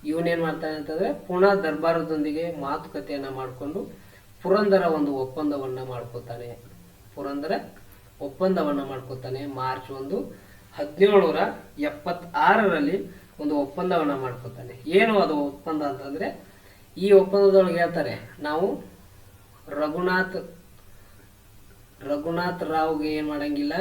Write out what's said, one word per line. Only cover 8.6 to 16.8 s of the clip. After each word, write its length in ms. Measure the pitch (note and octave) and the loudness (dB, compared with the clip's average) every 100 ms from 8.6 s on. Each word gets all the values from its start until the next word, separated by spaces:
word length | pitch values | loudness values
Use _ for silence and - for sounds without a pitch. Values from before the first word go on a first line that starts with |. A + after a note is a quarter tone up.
| D3+ C#3 | 2 -2
ಮಾಡ್ಕೊತಾನೆ. 640 | C3+ C3 - - C#3 B2+ C#3+ | -4 -8 -10 -12 -8 -8 -8
ಮಾರ್ಚ್ 460 | C3+ C3 C3+ - | -6 -4 -6 -8
ಒಂದು 280 | C3+ C#3 G3+ - - - - - - | -10 -6 -6 -6 -12 -20 -20 -20 -8
ಹದಿನೇಳುನೂರ 600 | D3 - G3 G3+ E3 D3+ G#3 - - - | -8 4 6 8 6 2 -2 -4 -16 -6
ಎಪ್ಪತ್ತಾರರಲ್ಲಿ 1300 | D4 - F3+ F3 - E3+ E3+ A3 G#3 D#3+ C#3+ G3 - - - - | -6 -4 -8 -8 -4 4 6 6 4 2 0 -2 -4 -14 -20 -8
ಒಂದು 160 | D4 D4 | -2 -2
ಒಪ್ಪಂದವನ್ನ 600 | - - F3+ F3 D3+ C#3 | -2 -2 0 2 2 -2
ಮಾಡ್ಕೊತಾನೆ. 640 | C3 B2 - - - - D3+ | -4 -8 -12 -14 -16 -14 2
ಏನು 320 | F#3 A3+ G#3 | 4 6 4
ಅದು 180 | E3 D3+ | 4 2
ಒಪ್ಪಂದ 440 | C#3+ - - D3+ | -2 -4 -4 -2
ಅಂತಂದ್ರೆ, 600 | D3 C3 C#3 - - - - - - - | -2 -4 -8 -6 -6 -8 -18 -20 -20 -20